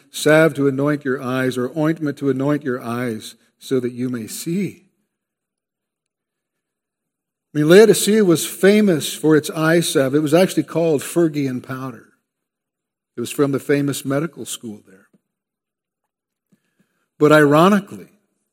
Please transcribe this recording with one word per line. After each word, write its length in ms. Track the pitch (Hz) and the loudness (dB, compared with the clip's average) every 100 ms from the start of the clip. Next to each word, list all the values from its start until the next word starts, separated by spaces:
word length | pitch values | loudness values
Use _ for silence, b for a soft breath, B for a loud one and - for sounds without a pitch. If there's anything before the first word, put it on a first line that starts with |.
| b | b
salve 440 | - 151 156 160 | -2 4 4 4
to 140 | 139 139 | 2 -2
anoint 360 | 135 143 147 | 0 -2 -2
your 160 | 139 135 | -4 -6
eyes," 380 | 127 131 127 123 | -4 -4 -4 -4
or 180 | 123 160 | -6 -2
ointment 400 | 151 160 147 139 | -2 -2 -6 -4
to 120 | 139 | -4
anoint 320 | 131 139 147 | -2 -2 -2
your 180 | 143 127 | -4 -8
eyes, 540 | 120 120 123 110 - - _ _ | -6 -6 -6 -8 -12 -20 _ _
"so 220 | - 131 | -6 -4
that 120 | 120 | -4
you 160 | 120 127 | -6 -8
may 180 | 123 104 | -8 -10
see." 580 | - 170 185 165 - _ _ _ _ _ _ _ _ _ _ _ _ _ _ _ _ _ _ _ _ _ _ _ _ _ _ _ | -12 -8 -6 -6 -10 _ _ _ _ _ _ _ _ _ _ _ _ _ _ _ _ _ _ _ _ _ _ _ _ _ _ _
I 40 | 147 | -2
mean, 80 | 151 | 6
Laodicea 560 | 190 220 - 196 220 | 8 8 4 2 2
was 220 | 190 156 - | 4 2 -2
famous 680 | - 190 214 208 151 - | 0 2 4 2 0 -4
for 200 | - 151 | -2 2
its 140 | 156 143 | 2 0
eye 300 | 156 156 170 | -2 0 0
salve. 340 | 165 151 135 | 0 0 0
It 60 | 147 | 0
was 140 | 151 | 2
actually 300 | 165 185 165 | 2 2 0
called 380 | 139 160 165 139 | -4 -2 -2 -2
Phrygian 600 | - 170 165 147 135 123 | -2 -2 0 -2 -4 -6
powder. 480 | 123 131 131 107 - _ _ _ _ _ _ _ _ _ _ - | -10 -12 -12 -14 -20 _ _ _ _ _ _ _ _ _ _ -12
It 40 | |
was 100 | 117 | -6
from 220 | - 139 | -2 -2
the 60 | 131 | -2
famous 460 | - 143 143 131 | -2 0 -2 -4
medical 400 | 135 139 165 - | -4 -4 -6 -10
school 380 | 113 - 117 104 _ | -14 -12 -14 -16 _
there. 220 | 95 _ _ _ _ _ _ _ _ _ _ _ _ _ _ _ _ _ _ _ _ _ - | -20 _ _ _ _ _ _ _ _ _ _ _ _ _ _ _ _ _ _ _ _ _ 0
But 140 | 147 | 4
ironically, 800 | 151 147 147 185 202 196 98 - _ _ _ _ | 6 6 4 4 2 -2 -14 -20 _ _ _ _